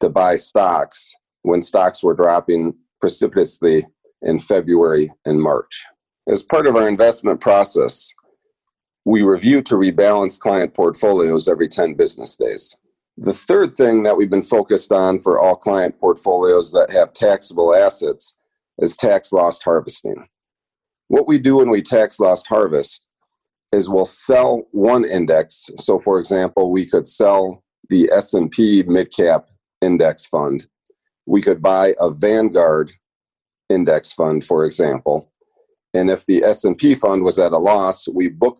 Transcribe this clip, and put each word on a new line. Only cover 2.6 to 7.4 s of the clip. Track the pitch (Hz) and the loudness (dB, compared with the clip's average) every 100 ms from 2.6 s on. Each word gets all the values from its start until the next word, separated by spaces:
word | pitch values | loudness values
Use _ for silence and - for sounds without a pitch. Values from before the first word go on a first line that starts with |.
| 82 82 _ _ | -2 -8 _ _
precipitously | 95 - 113 98 82 - 85 78 78 _ _ _ | -6 -2 -2 -2 -2 -2 0 0 -2 _ _ _
in | 85 80 | -6 -6
February | - 95 85 87 82 78 76 - | -2 -2 0 2 2 0 -2 -6
and | - 76 | -4 -2
March. | 76 69 - - - _ _ _ - | 0 -2 -6 -14 -18 _ _ _ -4
As | 101 | -4
part | - 160 147 | -2 0 2
of | |
our | 117 107 | 2 0
investment | 98 98 - 101 90 | 2 2 2 -2 -2